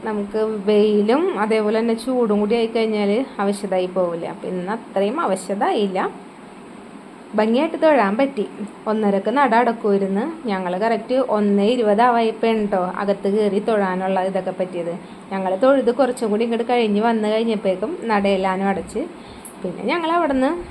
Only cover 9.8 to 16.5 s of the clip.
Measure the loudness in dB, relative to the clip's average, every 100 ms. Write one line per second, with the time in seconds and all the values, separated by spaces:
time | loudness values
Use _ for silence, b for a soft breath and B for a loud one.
9.8 | 0 2 2 -2 -2 -6 -4 -2 -2 -2
10.8 | 0 0 0 0 2 2 4 4 4 2
11.8 | 2 4 6 4 2 2 0 2 0 0
12.8 | -2 -4 -6 -4 -2 2 2 0 0 0
13.8 | 0 0 0 0 0 -2 -4 -4 -6 -4
14.8 | -6 -8 B B -8 -4 -2 2 4 6
15.8 | 4 2 0 0 -2 0 0